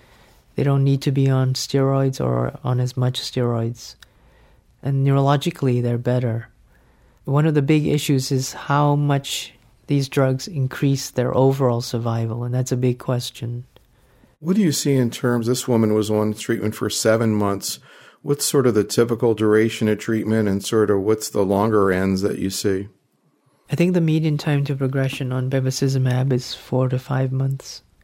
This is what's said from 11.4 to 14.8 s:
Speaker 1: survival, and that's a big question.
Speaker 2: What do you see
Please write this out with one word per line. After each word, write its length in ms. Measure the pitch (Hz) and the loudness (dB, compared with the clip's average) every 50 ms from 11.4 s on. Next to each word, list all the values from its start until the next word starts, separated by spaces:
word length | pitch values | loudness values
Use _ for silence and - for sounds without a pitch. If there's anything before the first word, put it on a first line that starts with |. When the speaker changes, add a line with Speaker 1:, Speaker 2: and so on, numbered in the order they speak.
| 135 135 135 135 139 123 117 117 | 4 4 2 2 2 0 0 0
Speaker 1:
survival, 640 | 120 - - 117 117 117 113 117 113 110 110 120 120 | -4 -4 -6 -4 -2 -2 -2 -2 -2 -4 -4 -6 -6
and 120 | 120 123 | -4 -2
that's 160 | 127 127 - | -2 -2 -2
a 60 | 131 | -2
big 200 | 123 127 127 123 | 0 0 0 -2
question. 680 | 123 - - 127 123 123 - - - 123 117 120 120 123 _ _ - _ _ _ _ _ _ _ _ _ _ _ - | -2 -4 -4 -4 -4 -4 -8 -12 -10 -10 -10 -10 -10 -12 _ _ -20 _ _ _ _ _ _ _ _ _ _ _ -8
Speaker 2:
What 160 | 151 165 190 | -2 0 2
do 60 | 220 | 2
you 100 | 202 160 | 2 2
see 240 | 139 - | 2 0